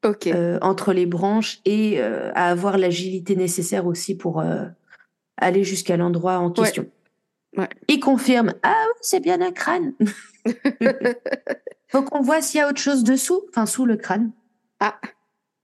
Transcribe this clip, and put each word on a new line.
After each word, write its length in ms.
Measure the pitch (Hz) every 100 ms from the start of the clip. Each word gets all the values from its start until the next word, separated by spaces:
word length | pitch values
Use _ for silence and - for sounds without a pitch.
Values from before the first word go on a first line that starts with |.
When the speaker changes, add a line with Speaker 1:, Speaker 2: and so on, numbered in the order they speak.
| 220
Speaker 1:
Ok. 220 | 208 180
Speaker 2:
euh, 300 | 175 170 175
entre 320 | 185 190 -
les 120 | 185 180
branches 540 | 175 190 214 214 - -
et, 300 | 208 214 175
euh, 300 | 110 107 -
à 160 | - 175
avoir 280 | 175 202 196
l'agilité 580 | 185 165 185 185 170 190
nécessaire 500 | 180 175 165 202 175
aussi 280 | 170 - 190
pour, 240 | 175 165
euh, 260 | 160 160 175 - _ - _ _ _ -
aller 260 | 185 185
jusqu'à 340 | 196 190 - 175
l'endroit 400 | 175 170 175 180
en 80 | 175
Speaker 1:
Ouais. 60 |
Speaker 2:
question. 340 | 175 220 - - _ _ _ _ _ _ -
Speaker 1:
Ouais. 120 | 190 - -
Speaker 2:
Il 120 | 294
confirme, « 540 | 269 269 262 247 220 -
Ah 200 | - 440 440
oui, 60 | 480
c'est 180 | - 381
bien 220 | 311 359
un 100 | 370
crâne. » 420 | 359 - 349 311 - 214 202 - _ 220
<laughs> 0 |
Speaker 1:
<laughs> 1400 | 240 285 - 240 262 247 240 - - - - - - _
Speaker 2:
Faut 140 | 269
qu'on 180 | 277 294
voit 200 | 262 311
s'il 180 | 302 302
y 20 |
a 80 | 294
autre 100 | 285
chose 220 | - 277
dessous, 380 | 226 262 - 370 392
enfin, 160 | - 220
sous 200 | - 254
le 100 | 214
crâne. 340 | - 190 226 - _ _ _ _
Speaker 1:
Ah. 200 | 208 - - - _ _ _ _